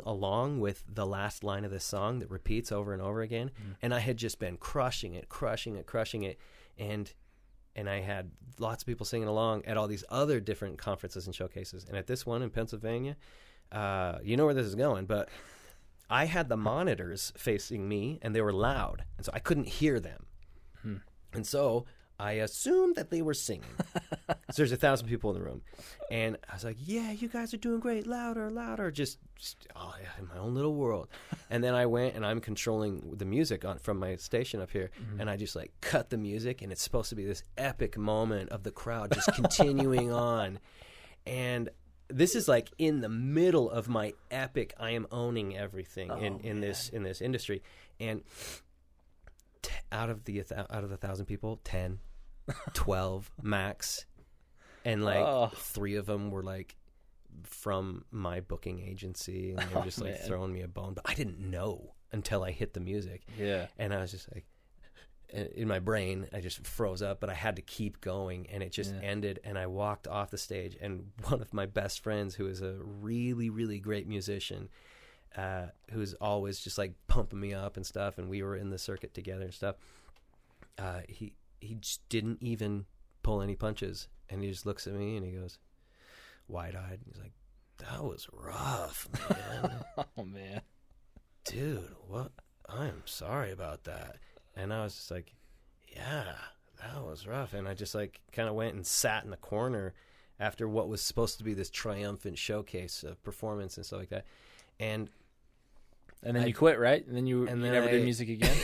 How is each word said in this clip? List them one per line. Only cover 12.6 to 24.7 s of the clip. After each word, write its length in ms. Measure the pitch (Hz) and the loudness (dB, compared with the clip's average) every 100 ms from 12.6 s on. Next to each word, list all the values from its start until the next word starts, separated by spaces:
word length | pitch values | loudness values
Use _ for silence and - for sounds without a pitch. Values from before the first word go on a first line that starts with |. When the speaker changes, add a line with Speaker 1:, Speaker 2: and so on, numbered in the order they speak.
| 113 107 113 117 135 143 - - - - - | -2 -2 -2 -2 -2 -6 -14 -20 -20 -20 -10
Speaker 1:
uh, 480 | 107 101 95 90 82 | -4 0 2 0 -2
you 140 | 101 123 | 2 6
know 80 | 151 | 6
where 80 | |
this 140 | 131 107 | 6 2
is 80 | 101 | 2
going, 300 | 143 98 98 | 2 2 2
but 220 | 104 - - - - - - - - - | 0 0 -6 -18 -20 -20 -20 -20 -20 2
I 160 | 123 160 | 4 4
had 220 | 175 135 | 2 2
the 100 | 113 | 2
monitors 760 | 107 139 180 104 87 98 - - | 2 4 2 2 -2 -4 -6 -2
facing 520 | 131 104 - 113 98 | 2 2 2 -2 0
me, 300 | 104 117 156 | 2 0 -2
and 140 | 113 110 | 0 4
they 60 | |
were 120 | 104 | 4
loud, 520 | 95 117 135 92 - - - | 6 4 4 0 -2 -6 -6
and 80 | - | -4
so 60 | |
I 60 | - | -4
couldn't 280 | - 151 - | 2 2 2
hear 320 | - 151 120 | 4 4 4
them. 260 | 80 - - - - - - - | 0 -10 -14 -16 -16 -18 -18 -10
Speaker 2:
Hmm. 120 | 110 101 - - - | -6 -6 -10 -20 -10
Speaker 1:
And 140 | 117 104 | -6 0
so 380 | 143 139 117 127 - - - | 4 6 4 0 -16 -20 -4
I 140 | 104 | -2
assumed 640 | 107 110 - 269 370 359 339 | 2 0 0 4 6 8 4
that 120 | - | 2
they 120 | 165 | 2
were 100 | 156 | 2
singing. 300 | 147 - - - - - 175 | 2 0 -2 -4 -4 -2 -2
Speaker 2:
<laughs> 400 | - - - - - | -4 -6 -2 -2 0
Speaker 1:
So 120 | - | 4
there's 100 | 135 | 6